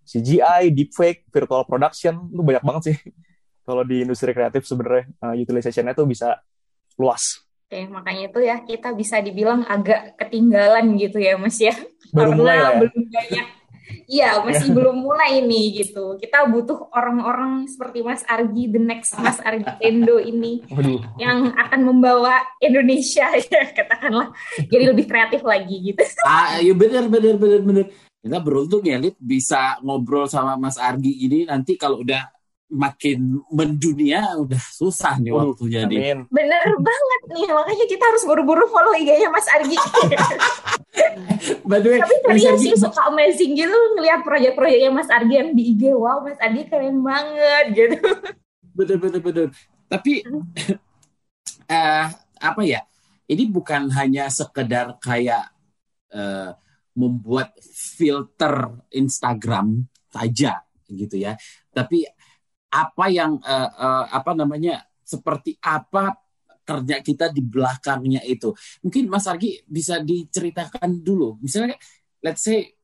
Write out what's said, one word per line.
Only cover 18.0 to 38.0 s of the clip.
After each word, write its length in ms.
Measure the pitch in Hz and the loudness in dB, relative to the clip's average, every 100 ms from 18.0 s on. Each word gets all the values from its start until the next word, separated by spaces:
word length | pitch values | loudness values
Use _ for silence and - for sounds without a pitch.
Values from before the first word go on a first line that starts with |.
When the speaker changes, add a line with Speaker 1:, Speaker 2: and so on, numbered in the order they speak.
Speaker 2:
Mas 240 | 233 254 - | -6 -6 -4
Argi, 480 | 226 233 214 247 | -2 -2 -2 -2
the 80 | 220 | 0
next 320 | 233 233 - - | 0 -2 -8 -4
Mas 160 | 240 247 220 | -4 -2 -4
Argi 240 | 220 208 - | -4 -8 -2
Tendo 400 | 226 226 226 233 | 0 2 4 4
ini 480 | 233 233 233 240 - | 2 -4 -4 -8 -6
Speaker 1:
Waduh. 320 | 139 139 127 113 - | -2 0 -2 -8 -6
Speaker 2:
yang 320 | 240 247 254 | -2 0 0
akan 400 | 240 - 269 254 | 0 -2 2 4
membawa 480 | 254 247 247 247 254 254 - | 6 6 4 4 2 0 0
Indonesia 720 | 262 262 254 262 262 294 269 240 | 2 4 4 2 0 0 2 0
<laughs> 140 | 240 | 2
ya, 160 | 311 269 | 0 2
katakanlah. 640 | - 202 226 277 226 285 - - - | -4 -2 -2 0 -2 -2 -10 -12 -8
Jadi 260 | 147 247 262 | 2 4 6
lebih 160 | 220 - | 4 2
kreatif 400 | 226 226 226 233 | 0 0 0 0
lagi 480 | 196 180 190 190 | -2 -2 -6 -6
gitu. 80 | 196 - - 679 | 0 -2 2 2
Speaker 3:
Ah, 320 | 160 165 165 | 4 2 4
iya 160 | 175 | 4
benar, 320 | 180 214 254 240 | 6 4 4 2
benar, 320 | 226 220 208 | 4 4 4
benar, 240 | 208 202 | 4 4
benar. 240 | 196 196 196 - _ _ | 4 2 0 -8 _ _
Kita 200 | 110 170 | -8 -6
beruntung 400 | 151 135 151 208 | -2 -2 0 0
ya, 160 | 180 127 | 0 0
Lid, 160 | 165 - | -4 -6
bisa 560 | 123 131 - 139 131 131 135 | -4 -2 0 0 0 -4 -6
ngobrol 400 | 139 120 143 143 | -6 -2 -2 -2
sama 320 | 143 131 135 | -2 -4 -4
Mas 240 | 131 123 | -6 -4
Argi 400 | 123 127 135 131 | -4 -2 -4 -2
ini. 240 | 127 151 165 | -2 0 -2
Nanti 320 | 139 131 185 | -4 -2 -2
kalau 240 | 143 120 | -2 -4
udah 320 | 123 135 131 _ _ _ _ | -4 -4 -6 _ _ _ _
makin 720 | 143 135 - 143 127 131 135 - | -4 -4 -2 -4 -2 -2 -4 -4
mendunia, 880 | 151 156 151 160 143 147 170 208 165 | -2 -2 0 -2 0 0 0 -2 -4
udah 240 | 139 127 | -4 -6
susah 560 | - - 180 180 160 135 | -6 -6 -4 -2 -4 -2
nih 160 | 117 | -2
Speaker 1:
Waduh, 240 | 151 147 123 | 0 -2 -2
Speaker 3:
waktunya 320 | 120 113 107 | -4 -2 -2
nih. 80 | 107 139 | -2 -2
Speaker 1:
amin. 40 | 139 123 | -4 -2
Speaker 2:
Bener 400 | 269 294 339 330 403 | -2 0 0 0 0
banget 440 | 277 508 539 508 - | 0 0 0 -2 -4
nih, 160 | 330 370 | -6 0
makanya 360 | 302 311 415 453 | 0 0 -2 -2
kita 140 | - | 2